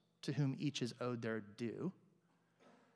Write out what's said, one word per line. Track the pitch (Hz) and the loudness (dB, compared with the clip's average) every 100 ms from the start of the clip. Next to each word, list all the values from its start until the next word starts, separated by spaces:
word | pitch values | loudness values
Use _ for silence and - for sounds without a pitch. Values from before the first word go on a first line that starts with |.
| _ _ | _ _
to | - | -2
whom | 147 139 131 | 2 2 4
each | - - | 0 2
is | 120 - | -2 0
owed | 123 123 | -2 0
their | 117 110 | 0 0
due, | 101 101 117 - 156 - - - _ _ _ _ - - - | -4 -4 -2 0 -4 -4 -20 -20 _ _ _ _ -20 -20 -20